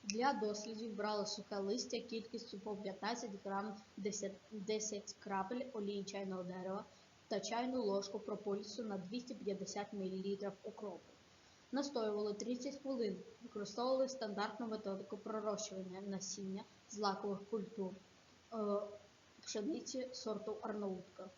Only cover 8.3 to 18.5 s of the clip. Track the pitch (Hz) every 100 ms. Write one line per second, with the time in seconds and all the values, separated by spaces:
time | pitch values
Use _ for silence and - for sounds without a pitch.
8.3 | 202 202 202 - - 220 190 180 240 240
9.3 | 214 196 190 190 208 208 208 190 190 190
10.3 | 202 202 196 220 208 214 170 - - -
11.3 | - - - - 254 277 247 214 208 208
12.3 | 202 214 247 269 277 269 262 214 185 -
13.3 | - 233 214 202 - 247 262 262 - 214
14.3 | 196 214 - 233 214 202 196 190 202 220
15.3 | 220 214 202 - 190 185 185 202 190 190
16.3 | - 190 196 220 - - 208 208 196 202
17.3 | 196 - 226 185 - 185 196 - - -
18.3 | - -